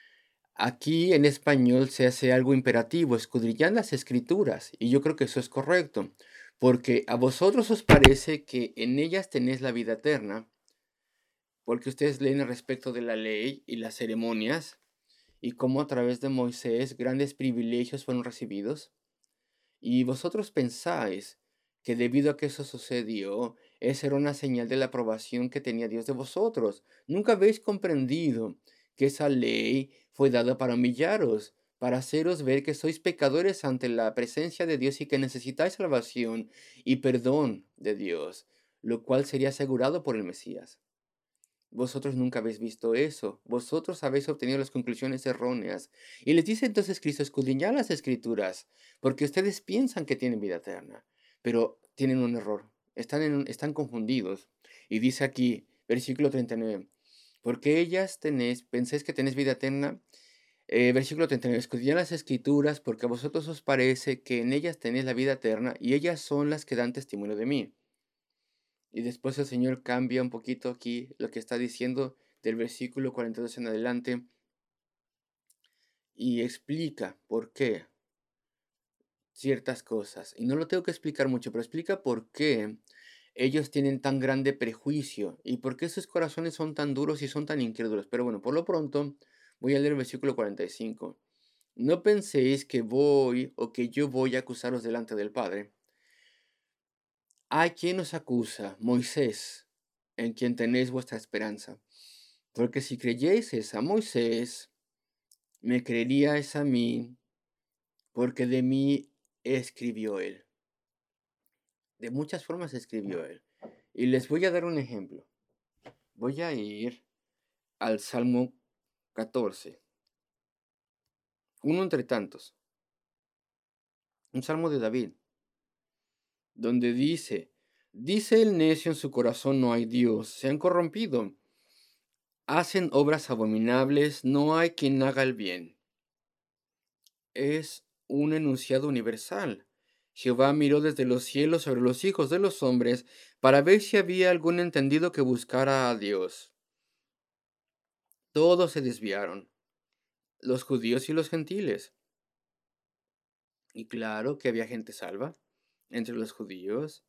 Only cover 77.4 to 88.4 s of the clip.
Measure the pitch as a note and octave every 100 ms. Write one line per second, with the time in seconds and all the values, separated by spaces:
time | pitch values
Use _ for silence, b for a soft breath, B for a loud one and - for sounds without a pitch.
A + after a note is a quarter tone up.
77.4 | - - B2+ F#2 - _ _ _ _ _
78.4 | _ _ _ _ _ _ _ _ _ -
79.4 | C3+ C3 C3+ B2 - A2 G#2 F#2+ - -
80.4 | A#2+ D3 D#3+ F#3 F3 E3 D#3 D3 C3+ B2+
81.4 | - A#2 A2+ D#3+ E3 G3 C3+ A2+ A2+ -
82.4 | D3 A#2 G#2+ A2 _ b b b b -
83.4 | C3 D3+ C#3+ C#3+ C#3 C3+ C#3 C3+ C3 C3+
84.4 | C3+ C3+ A2+ A2+ C#3 D3+ C3+ - F#2+ -
85.4 | - A#2+ C3 B2 E3 G3 - F3 D#3+ E3
86.4 | E3 D#3 D#3 D3 D3 C#3 D3 D3 C#3 D3
87.4 | D3 D3+ A#2 A2 A2+ G#2 G2+ A#2+ B2 G#2